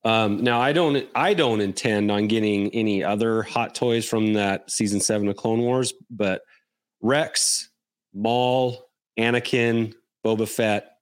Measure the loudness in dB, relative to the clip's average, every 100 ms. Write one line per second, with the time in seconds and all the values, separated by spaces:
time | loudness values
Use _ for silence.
0 | 2 2 2 0 2 2 2 2 2 0
1 | -2 -2 0 2 2 2 -2 -2 0 0
2 | 2 0 2 2 2 0 0 0 0 0
3 | 0 0 0 -2 -2 -4 -4 -2 0 0
4 | 0 0 2 2 0 -2 -4 -4 -2 0
5 | 0 0 -2 -2 -2 0 2 0 -2 -6
6 | -18 -4 -2 -2 -8 _ _ _ _ _
7 | 0 0 0 -2 -2 -2 -8 _ _ _
8 | _ -4 -2 0 2 2 0 -4 -18 _
9 | _ -2 0 0 0 0 2 0 -2 -8
10 | _ _ -2 0 -2 0 0 0 -4 _